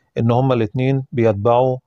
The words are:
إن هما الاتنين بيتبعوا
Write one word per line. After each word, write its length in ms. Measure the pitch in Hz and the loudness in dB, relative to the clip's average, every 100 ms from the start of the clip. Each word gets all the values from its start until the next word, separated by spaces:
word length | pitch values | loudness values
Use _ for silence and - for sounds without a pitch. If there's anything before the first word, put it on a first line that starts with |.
| _ - | _ -4
إن 140 | 117 | 0
هما 220 | 120 131 | 0 0
الاتنين 520 | 123 110 127 131 135 131 | 0 -2 -2 -2 -2 -4
بيتبعوا 680 | 123 113 101 110 120 131 127 | 0 0 2 0 2 0 -2